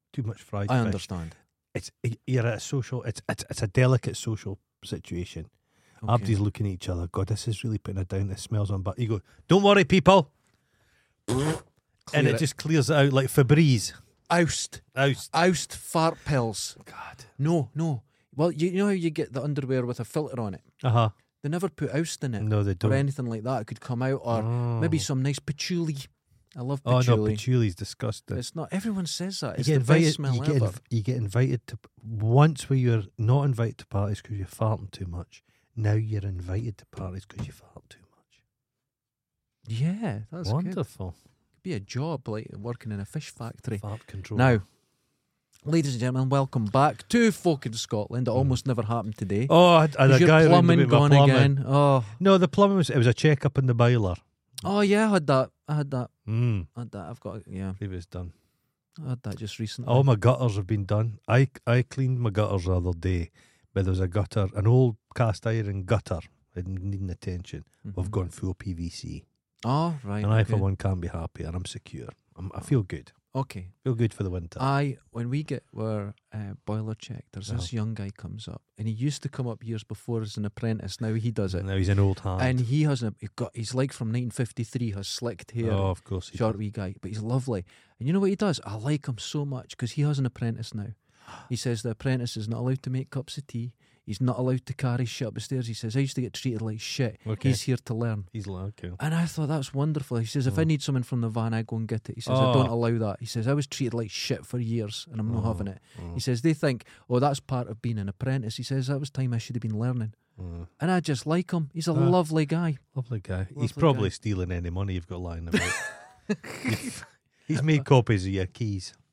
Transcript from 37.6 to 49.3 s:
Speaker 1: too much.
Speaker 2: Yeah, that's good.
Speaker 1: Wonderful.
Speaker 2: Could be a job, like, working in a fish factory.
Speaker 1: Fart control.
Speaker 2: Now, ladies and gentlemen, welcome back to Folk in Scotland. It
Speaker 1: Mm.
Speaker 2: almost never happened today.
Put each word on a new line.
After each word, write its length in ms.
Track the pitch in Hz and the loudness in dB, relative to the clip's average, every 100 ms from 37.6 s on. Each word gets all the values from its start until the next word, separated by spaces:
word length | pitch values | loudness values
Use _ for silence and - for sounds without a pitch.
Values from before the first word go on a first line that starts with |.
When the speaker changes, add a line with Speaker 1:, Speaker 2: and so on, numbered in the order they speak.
| _ - _ | _ -20 _
Speaker 1:
too 100 | - _ _ | -20 _ _
much. 260 | _ _ _ _ _ _ _ _ _ _ _ _ _ _ - | _ _ _ _ _ _ _ _ _ _ _ _ _ _ -10
Speaker 2:
Yeah, 520 | 113 156 202 220 101 107 | -4 -2 -2 -4 -6 -10
that's 180 | 160 151 | -8 -2
good. 40 | 131 190 | -2 -2
Speaker 1:
Wonderful. 500 | 185 139 - 92 - _ _ _ _ | -4 -6 -8 -10 -12 _ _ _ _
Speaker 2:
Could 80 | |
be 100 | 185 | -8
a 60 | 117 | -8
job, 480 | 101 123 156 143 123 | -6 -6 -6 -6 -6
like, 220 | 107 - 98 | -8 -8 -10
working 360 | 107 120 110 | -10 -10 -8
in 80 | 104 | -8
a 60 | 101 | -8
fish 240 | 156 - | -10 -10
factory. 480 | - 117 - - 104 | -12 -14 -12 -8 -6
Speaker 1:
Fart 260 | 104 107 - | -6 -10 -12
control. 300 | 98 90 113 | -14 -4 2
Speaker 2:
Now, 220 | 131 113 92 _ _ _ _ _ _ _ _ _ | 4 4 0 _ _ _ _ _ _ _ _ _
ladies 300 | 143 165 143 | -2 0 0
and 60 | 123 | -2
gentlemen, 300 | 127 131 131 | -2 0 0
welcome 360 | 139 139 131 107 | 0 0 -2 0
back 420 | 131 135 110 - | 4 4 0 0
to 220 | 240 226 | 4 4
Folk 340 | - 175 143 120 | 4 0 0 -4
in 80 | |
Scotland. 540 | 113 - 107 104 120 123 | -8 -4 -4 -2 -2 0
It 40 | |
Speaker 1:
Mm. 40 | 117 | 2
Speaker 2:
almost 320 | 135 127 135 | 2 2 0
never 160 | 120 | -2
happened 340 | 107 117 104 107 | -2 -2 -4 -6
today. 300 | 98 | -2